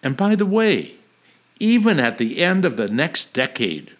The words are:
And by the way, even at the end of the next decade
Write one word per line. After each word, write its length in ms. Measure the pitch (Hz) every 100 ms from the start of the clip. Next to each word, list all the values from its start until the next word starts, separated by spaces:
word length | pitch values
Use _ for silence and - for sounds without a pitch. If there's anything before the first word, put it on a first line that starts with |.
And 140 | 135 135
by 180 | 202
the 120 | 208 202
way, 480 | 208 220 139 73 - _ _ _ _ _ _
even 420 | 214 240 214 175
at 160 | 120 110
the 220 | 113 -
end 260 | 175 185
of 140 | 180 113
the 100 | 104
next 460 | 110 160 - -
decade 560 | - 127 - 110 78 - -